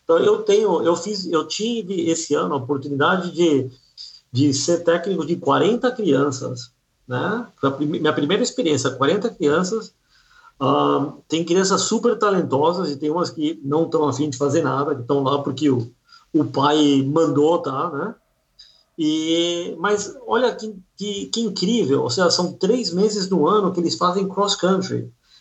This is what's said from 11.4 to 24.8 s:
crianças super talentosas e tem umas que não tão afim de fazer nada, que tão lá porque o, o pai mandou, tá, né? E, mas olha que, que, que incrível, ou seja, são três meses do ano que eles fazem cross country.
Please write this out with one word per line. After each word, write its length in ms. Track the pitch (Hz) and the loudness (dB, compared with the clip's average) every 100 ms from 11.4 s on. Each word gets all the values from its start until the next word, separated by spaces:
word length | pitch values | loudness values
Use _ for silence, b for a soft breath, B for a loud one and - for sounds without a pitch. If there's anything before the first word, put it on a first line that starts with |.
crianças 380 | 170 175 190 190 | 2 2 2 0
super 360 | - 220 240 220 | 0 0 0 2
talentosas 720 | 214 190 143 131 156 180 165 | 2 2 2 2 2 0 -4
e 60 | 139 | -4
tem 140 | 151 | -2
umas 180 | 165 160 | -2 -2
que 300 | 120 151 165 | -2 -4 -4
não 260 | 139 147 165 | -2 0 0
tão 200 | 165 147 | 0 0
afim 220 | 123 151 | 0 -4
de 60 | 127 | -2
fazer 240 | 143 151 | 0 0
nada, 320 | 143 135 143 | 0 -2 -2
que 80 | 135 | -4
tão 200 | 117 143 | -2 0
lá 200 | 135 139 | 0 0
porque 260 | 143 131 151 | -2 -2 0
o, 200 | 123 117 - b b b | 0 -2 -12 b b b
o 120 | 156 | -2
pai 580 | 127 139 143 151 147 139 | 0 0 2 4 4 4
mandou, 560 | 135 156 156 139 151 170 | 2 2 2 4 4 2
tá, 320 | 147 131 170 | 0 -4 -6
né? 240 | 143 190 - _ _ _ _ B B B - | -6 -8 -10 _ _ _ _ B B B -4
E, 800 | 156 156 160 165 170 170 175 160 | -2 0 0 0 0 -2 -6 -4
mas 380 | 190 208 - - 226 | -2 -2 -4 -12 -2
olha 260 | 226 247 | 0 0
que, 200 | - 220 190 - - | -2 -8 -12 -18 -10
que, 300 | 202 202 190 | -8 -6 -6
que 140 | 220 | -4
incrível, 600 | 226 180 185 233 147 135 | -4 -2 0 0 2 0
ou 80 | 127 | 0
seja, 200 | 185 180 | 0 2
são 220 | - 175 | 2 -2
três 400 | - 185 247 202 | -2 0 0 -2
meses 360 | 175 214 202 185 | 0 0 0 -2
do 180 | 185 151 | 0 2
ano 260 | 208 185 | 2 0
que 60 | - | -2
eles 160 | 160 | -2
fazem 320 | - 180 185 185 | 0 -2 0 -2
cross 300 | - 202 - | -2 -2 0
country. 560 | 180 190 | 2 2